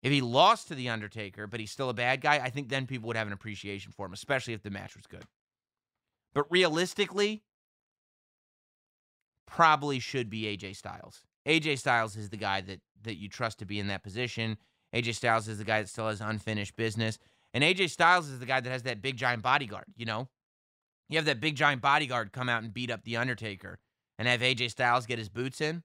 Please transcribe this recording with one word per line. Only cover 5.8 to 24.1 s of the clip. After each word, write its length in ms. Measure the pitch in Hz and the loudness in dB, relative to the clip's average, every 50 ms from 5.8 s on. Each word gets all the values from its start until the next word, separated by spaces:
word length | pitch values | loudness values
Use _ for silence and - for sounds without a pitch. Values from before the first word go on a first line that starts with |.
| _ _ _ _ _ _ _ _ _ _ _ | _ _ _ _ _ _ _ _ _ _ _
But 160 | 139 147 147 | -2 0 4
realistically, 920 | 165 180 185 170 151 160 180 175 - - 208 - 190 190 208 208 214 214 _ _ _ _ _ _ _ _ _ _ _ _ _ _ _ _ _ _ _ _ _ _ _ _ _ _ _ _ _ _ _ _ _ _ _ _ _ _ _ _ _ - | 4 6 6 6 6 2 0 0 2 -2 -2 -2 2 0 0 0 0 -4 _ _ _ _ _ _ _ _ _ _ _ _ _ _ _ _ _ _ _ _ _ _ _ _ _ _ _ _ _ _ _ _ _ _ _ _ _ _ _ _ _ -18
probably 500 | - - 170 160 156 147 143 147 143 127 | 2 6 8 8 8 6 4 0 -2 -2
should 300 | 117 - - 135 123 107 | -4 -4 -4 -4 -4 -4
be 160 | 101 110 110 | -6 -6 -4
A 100 | 107 104 | -4 -6
J 180 | 98 95 98 98 | -6 -8 -12 -12
Styles. 500 | - - 101 - - - - - - _ _ _ _ _ 135 | -12 -14 -14 -14 -14 -16 -18 -20 -20 _ _ _ _ _ 2
A 120 | 156 165 | 2 2
J 160 | 151 156 147 | 4 2 -2
Styles 400 | 127 - 143 123 120 113 110 101 | 0 2 2 2 2 2 0 -4
is 140 | 110 107 101 | -8 -10 -10
the 80 | 104 107 | -8 -6
guy 240 | 104 98 98 98 | -2 -2 -2 -2
that, 180 | 95 95 95 90 _ _ _ _ | -2 -6 -12 -14 _ _ _ _
that 140 | 101 113 110 | -10 -10 -10
you 120 | 107 104 101 | -8 -10 -12
trust 300 | - - 123 113 110 _ | -8 -4 -4 -4 -4 _
to 80 | 110 | -10
be 140 | 90 101 104 | -6 -6 -4
in 80 | 101 98 | -2 -2
that 160 | 101 92 _ | -4 -6 _
position. 560 | 101 92 110 123 120 - - 113 113 110 104 _ _ _ _ _ _ - | -8 -6 -4 -4 -4 -2 -4 -2 -2 -4 -6 _ _ _ _ _ _ -4
A 80 | 117 | -2
J 120 | 120 117 113 | -2 0 -2
Styles 340 | - - 120 113 113 107 110 | 0 2 4 4 4 2 -2
is 100 | 110 104 | -8 -8
the 60 | 107 | -2
guy 180 | 98 113 107 | 0 0 0
that 80 | 107 - | 0 -2
still 200 | - - 113 110 | -6 -4 -4 -4
has 120 | 107 98 | -2 -4
unfinished 540 | 110 107 110 107 - - 110 107 101 101 - | -4 -4 -4 -4 -4 -4 -4 -4 -4 -6 -4
business. 420 | - 117 113 104 113 113 110 110 - _ _ _ _ _ _ _ | -2 -2 -2 0 0 -2 -2 -2 -6 _ _ _ _ _ _ _
And 100 | 120 143 | 2 4
A 100 | 160 190 | 4 4
J 140 | 180 196 165 | 4 2 0
Styles 420 | - - 170 165 180 180 165 143 | 2 4 6 6 6 6 2 -2
is 100 | 135 123 | -10 -10
the 60 | 123 | -4
guy 140 | 117 131 135 | -2 0 0
that 100 | 123 123 | 0 -2
has 140 | 127 131 117 | -6 -4 -4
that 180 | 131 120 104 | -6 -6 -4
big 160 | 95 135 135 117 | -4 -6 -4 0
giant 240 | 131 123 123 117 | 0 0 0 0
bodyguard, 440 | 104 127 127 147 143 107 101 95 - - - | 2 2 2 2 2 -2 -10 -12 -14 -16 -14
you 100 | - 117 | -10 -6
know? 240 | 113 107 110 131 135 _ _ _ _ _ _ _ _ _ _ _ _ _ _ _ _ | -4 -4 -4 -4 -8 _ _ _ _ _ _ _ _ _ _ _ _ _ _ _ _
You 80 | 147 160 | 0 2
have 80 | 160 | 2
that 140 | 147 139 117 | 2 2 2
big 160 | 113 160 156 | 0 -2 0
giant 260 | 127 151 143 143 127 | 4 4 4 4 4
bodyguard 500 | 104 139 139 151 156 131 127 120 110 98 | 2 4 4 4 4 2 -2 -2 -2 -4
come 180 | - 131 127 123 | -6 -6 -2 0
out 120 | 120 113 | 0 -2
and 120 | 110 117 101 | -2 -4 -8
beat 180 | 120 123 120 | -6 -4 -4
up 120 | 120 104 - | -4 -6 -6
The 140 | - 117 117 | -4 -2 -2
Undertaker 640 | 120 131 123 101 113 110 101 92 - 92 90 92 _ _ _ _ _ _ | 0 0 -2 -4 -4 -8 -8 -8 -12 -16 -16 -16 _ _ _ _ _ _